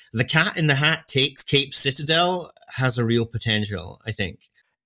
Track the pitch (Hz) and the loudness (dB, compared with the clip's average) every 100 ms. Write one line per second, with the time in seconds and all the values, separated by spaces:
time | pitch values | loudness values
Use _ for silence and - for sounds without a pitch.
0 | - 110 120 160 185 190 156 139 151 160 | -8 -2 0 2 0 2 2 4 4 2
1 | - - 143 139 - 143 135 - 139 131 | -2 0 0 -2 0 0 0 -2 -2 -4
2 | 147 165 175 180 160 - - - 131 120 | 0 2 2 0 -6 -18 -12 0 0 2
3 | 113 117 113 113 - 107 104 95 - - | 2 2 0 -4 -2 0 0 -6 -10 -12
4 | 110 107 92 - _ _ _ _ | -10 -6 -6 -6 _ _ _ _